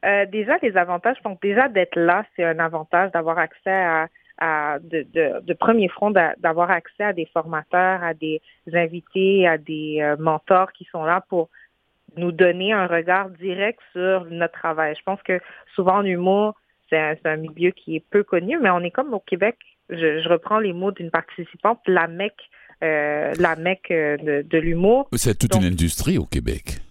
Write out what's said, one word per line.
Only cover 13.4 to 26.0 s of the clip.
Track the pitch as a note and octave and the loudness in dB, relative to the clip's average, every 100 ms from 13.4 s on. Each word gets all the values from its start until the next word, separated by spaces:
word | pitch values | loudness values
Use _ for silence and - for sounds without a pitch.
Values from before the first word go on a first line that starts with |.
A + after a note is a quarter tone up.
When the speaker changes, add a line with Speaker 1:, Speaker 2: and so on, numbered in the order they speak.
| F#3 F3+ G3+ A#3 - | -8 -2 -4 -4 -12
Speaker 1:
sur | F3+ F#3 F#3+ E3+ | -4 0 0 -2
notre | E3 E3 | -4 -4
travail. | - E3+ D#3 D#3 D3+ | -2 -4 -2 -2 -2
Je | |
pense | - G3 | -6 -8
que | - F#3 - - - | -4 -4 -4 -20 -10
souvent | - F#3 F#3+ | -2 2 2
en | |
humour, | G3+ F3 F3+ G3+ G#3+ G#3 _ _ _ | 0 0 2 2 2 -4 _ _ _
c'est | D#3+ | 0
un, | D#3 D#3 | 0 -4
c'est | E3 | -4
un | D#3 | -4
milieu | D#3+ D#3 F3 | -6 -2 -2
qui | F#3+ - D#3+ | -2 -8 -8
est | _ | _
peu | G#3 | 0
connu, | G3+ F3+ F3+ E4 | 2 -2 0 0
mais | A3 | 2
on | F3+ | 2
est | F3 | 0
comme | G#3 C#4+ | -4 -4
au | G#3+ | -6
Québec, | - F3+ G3+ A#3+ - _ _ | -6 -2 -2 -2 -18 _ _
je, | E3+ E3 D3+ | -2 0 0
je | D#3+ | 0
reprends | E3+ - G#3+ | 0 2 0
les | G#3+ | 0
mots | F3 F#3+ | -2 -4
d'une | G3 E3+ | -6 -4
participante, | E3 - - E3+ - G#3 A#3 - | -4 -4 -14 -14 -2 -2 0 0
la | F#3 E3 | 2 0
Mecque, | E3+ G3+ _ - _ - - | -4 -8 _ -20 _ -20 -6
euh, | D#3+ D#3 D3 D3 D3 D#3+ | -2 0 -2 -2 -4 0
la | F3 D#3+ | 0 0
Mecque, | E3+ F#3+ - | -4 -4 -2
euh, | E3 D3+ D3 | -2 0 -2
de, | D3+ C#3+ | -2 -4
de | D#3 E3 | 0 -2
l'humour. | D#3+ E3 F#3+ B3 C#4 | 0 2 4 4 2
Speaker 2:
C'est | A#2+ B2 G#2 | -2 0 0
toute | A#2 | 0
Speaker 1:
Donc | G2 | 2
Speaker 2:
une | F#2 | 2
industrie | F2+ E2+ - | 2 0 0